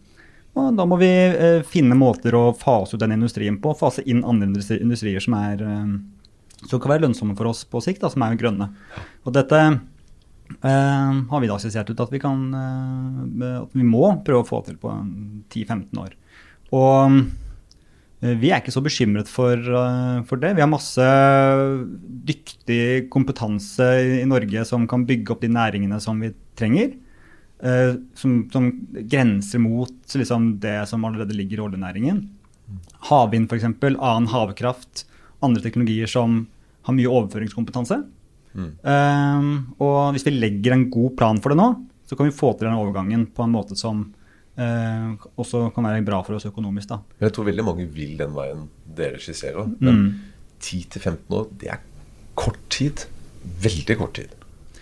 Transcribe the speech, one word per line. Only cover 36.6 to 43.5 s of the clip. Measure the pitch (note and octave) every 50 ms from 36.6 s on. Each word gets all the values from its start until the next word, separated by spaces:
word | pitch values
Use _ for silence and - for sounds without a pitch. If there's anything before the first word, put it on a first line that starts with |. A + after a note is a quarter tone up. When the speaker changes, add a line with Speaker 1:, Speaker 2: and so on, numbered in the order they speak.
| _ _ _ _ -
Speaker 1:
har | - B2+
mye | C3 C3 B2+
overføringskompetanse. | B2+ B2 G#2+ G2 - G#2+ A2 G#2 - B2 A#2 - - B2 B2 A#2+ G#3 C#4+ D4 - - - _ _ _ _ _ _ -
Speaker 2:
Mm. | G2 F#2 D#2+ D#2 E2 - C3+
Speaker 1:
Ehm, | C#3+ C#3+ C#3+ C#3+ C#3+ C#3+ C#3+ C#3+ C#3+ C#3+ C#3+ C#3+ D3 C#3+ C3+ A#2+ - - C#3+
og | C#3+ C#3+ C#3+ C#3+ C#3+ C#3
hvis | C3 -
vi | D3+ C#3+
legger | B2+ A2+ G#2+ G2+ G2+ G#2 B2 B2+
en | C3 B2+ B2+
god | - A2+ A#2+ C3 B2+ -
plan | B2 A2 G#2+ G#2 -
for | C#3 D3
det | E3
nå, | G#3 B3 B3 - - - - _ _ -
så | C3+
kan | - C#3+ D3
vi | C#3+
få | - D3+ B2+ G#2
til | - A2 A2+
den | A2+ A2+
overgangen | G#2 G2 G2 G2 F#2 G2 A2+ A#2 A2+ A2
på | - - A#2+
en | A#2